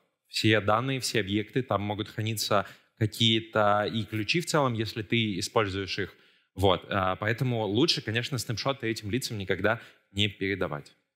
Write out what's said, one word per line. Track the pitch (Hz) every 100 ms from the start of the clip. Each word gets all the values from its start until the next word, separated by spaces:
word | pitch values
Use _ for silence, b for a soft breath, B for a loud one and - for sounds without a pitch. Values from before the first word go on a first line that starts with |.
| _ _ _
все | - 110 110
данные, | 98 107 131 135
все | - 117
объекты, | 95 104 101 139
там | 123 101
могут | 104 104 107
храниться | - 110 110 - 104 98 B B _
какие-то | 110 - 117 110 110 110 104 104 101
и | 104
ключи | 104 107 101 170
в | 170
целом, | 160 135
если | 110 107 -
ты | 107 120 110 90
используешь | - 120 104 95 92 -
их. | 92 - b b b -
Вот. | 95 87 -
А, | 101 92 92
поэтому | 104 113 127 120 107
лучше, | 104 160 -
конечно, | - 110 120 123
снапшоты | - 110 135 135 113
этим | 113 104
лицам | 117 - 110
никогда | 95 90 98 120 B B _
не | 98 104
передавать. | - 95 98 90 73 - _ _